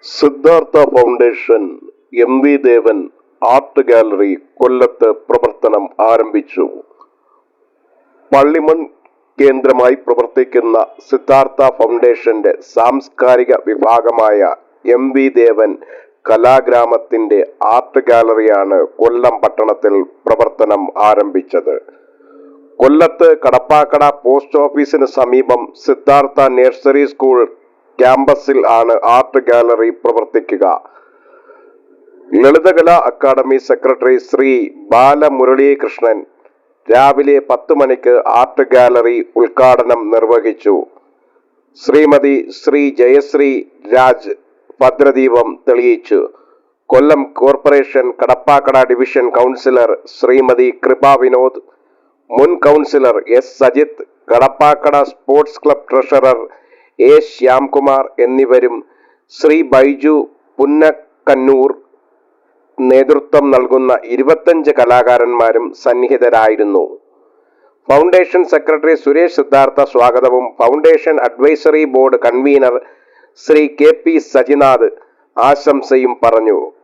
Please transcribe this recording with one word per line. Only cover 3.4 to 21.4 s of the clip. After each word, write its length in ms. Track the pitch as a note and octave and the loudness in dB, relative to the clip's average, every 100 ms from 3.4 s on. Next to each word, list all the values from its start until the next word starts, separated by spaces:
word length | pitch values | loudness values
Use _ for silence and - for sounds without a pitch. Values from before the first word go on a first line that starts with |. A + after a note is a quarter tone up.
| A2+ | 0
ആർട്ട് 300 | B2+ C#3 - C3 | 0 -2 -4 2
ഗാലറി 400 | A#2 A2 G2 G2+ F#2 _ _ | 2 2 -2 -4 -4 _ _
കൊല്ലത്ത് 500 | B2+ B2+ B2 - A2+ G#2 _ | -2 0 -2 0 -4 -4 _
പ്രവർത്തനം 540 | A#2 A#2 G#2+ A2+ G#2+ G2 _ A2 | -2 -2 -4 -4 -2 -6 _ 0
ആരംഭിച്ചു. 560 | A2+ A2 G#2+ - - C#2+ G1+ - _ _ _ _ _ _ _ _ _ _ _ _ _ _ C3+ | 0 -2 -6 -8 -6 -8 -8 -20 _ _ _ _ _ _ _ _ _ _ _ _ _ _ 0
പള്ളിമൺ 440 | C#3+ D#3+ D#3 D#3+ C#3+ _ _ _ _ - | 2 0 -2 -2 -4 _ _ _ _ 0
കേന്ദ്രമായി 560 | C#3 C3 C3 B2+ B2 C#3 - | 0 2 0 2 2 0 -2
പ്രവർത്തിക്കുന്ന 720 | A#2+ A#2 - B2+ B2 A#2 A2+ - - - | -4 -2 -2 -2 -2 -2 -2 -4 -8 -6
സിദ്ധാർത്ഥ 600 | C3 - C3+ C3+ - C3+ - | -6 0 0 0 0 -2 0
ഫൗണ്ടേഷന്റെ 720 | A2+ A#2 B2 A#2 - A2 G2+ F2 - - | -2 0 0 0 -2 -2 -2 -4 -6 -2
സാംസ്കാരിക 760 | A#2 C3+ C3 - B2+ B2 B2 B2+ - | -2 -2 -8 -4 0 2 2 -2 -2
വിഭാഗമായ 880 | G#2+ A2 A#2 A2+ A#2 A2 G#2 F#2 C2 _ _ - A#2+ | -4 0 0 0 -2 0 0 -2 -4 _ _ -2 -2
എം 100 | C3+ C3 | 0 -2
വി 100 | C3+ C3+ | -2 0
ദേവൻ 320 | A#2 G#2+ A2 - - - _ _ - | 0 0 -2 -4 -16 -20 _ _ -2
കലാഗ്രാമത്തിന്റെ 1120 | A2+ A#2+ C3 A#2+ A#2+ A#2 A#2 A#2 A#2 A2 G#2 F2+ - G#2 | 0 4 2 2 0 0 -2 -4 -6 -2 -2 -2 -4 -2
ആർട്ട് 300 | A#2+ - - B2+ | -2 -2 -4 0
ഗാലറിയാണ് 680 | A#2 A#2 A2+ A2 G#2 G2 G2 D#2+ _ | 2 2 0 0 0 0 -2 -2 _
കൊല്ലം 340 | A#2 A#2+ B2 A2 | -2 0 -2 -2
പട്ടണത്തിൽ 500 | G#2+ - A2 G#2 G#2+ G2+ F2+ _ - | -6 -4 -4 -2 -2 -2 -4 _ -4
പ്രവർത്തനം 560 | A2 A2+ - G#2+ G#2 F#2 - G#2 | -2 -2 -2 -2 -2 -4 -2 0
ആരംഭിച്ചത്. 680 | G#2 G2+ F#2 | 0 -2 -6